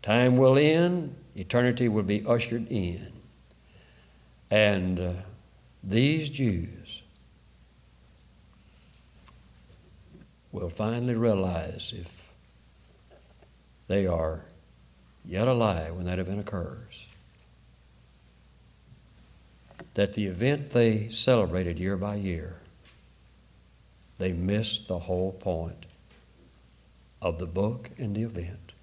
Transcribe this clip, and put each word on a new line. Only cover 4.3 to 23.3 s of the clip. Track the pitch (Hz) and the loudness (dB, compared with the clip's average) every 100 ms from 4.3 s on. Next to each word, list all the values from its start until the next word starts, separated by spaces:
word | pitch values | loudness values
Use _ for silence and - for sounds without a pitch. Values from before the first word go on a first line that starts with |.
| _ _ | _ _
and, | 104 104 98 92 90 | 4 6 4 0 -2
uh, | 90 90 98 - - _ _ _ | -2 -6 -10 -18 -20 _ _ _
these | 98 107 139 160 151 | -2 2 2 2 -2
Jews | 135 127 90 85 - - - - - - _ _ _ - _ - _ _ _ _ _ - - - - - - - - - - - - - - - - - - - _ _ | -2 0 0 -4 -12 -16 -18 -18 -20 -20 _ _ _ -20 _ -20 _ _ _ _ _ -20 -20 -20 -20 -20 -20 -20 -20 -20 -20 -20 -20 -20 -20 -20 -20 -20 -20 -20 _ _
will | 101 90 | -10 -8
finally | - 107 120 123 | -4 -4 -2 -2
realize, | 117 117 101 95 85 80 82 - - | 0 2 2 0 -2 -6 -10 -10 -12
if | 87 - - - _ _ _ _ _ _ _ - - - - _ _ _ - | -14 -16 -20 -20 _ _ _ _ _ _ _ -20 -20 -20 -20 _ _ _ -2
they | 98 95 | 0 2
are | 85 80 82 - - - - - _ - _ | 0 0 -4 -12 -20 -20 -20 -20 _ -20 _
yet | - 90 120 | -8 0 2
alive | 123 113 85 80 87 | 4 4 2 -2 -6
when | 90 | -4
that | 90 | -4
event | 92 101 | -4 -6
occurs, | 101 98 85 - - - - - - _ - _ - - - _ _ _ - _ _ _ - _ - - - - - - - - - - - | -6 -6 -6 -10 -16 -20 -20 -20 -20 _ -20 _ -20 -20 -20 _ _ _ -20 _ _ _ -20 _ -20 -20 -20 -20 -20 -20 -20 -20 -20 -20 -8
that | - 101 - | 0 0 0
the | 101 | -4
event | 90 123 147 143 | 0 0 0 0
they | 120 117 110 107 | 4 4 4 -2
celebrated | - - 123 95 87 87 82 | 0 4 4 4 0 -2 -2
year | 92 98 | -4 -2
by | 101 104 | -4 -4
year, | 98 82 80 85 - _ - - - _ - | -4 -4 -6 -14 -20 _ -20 -20 -20 _ -20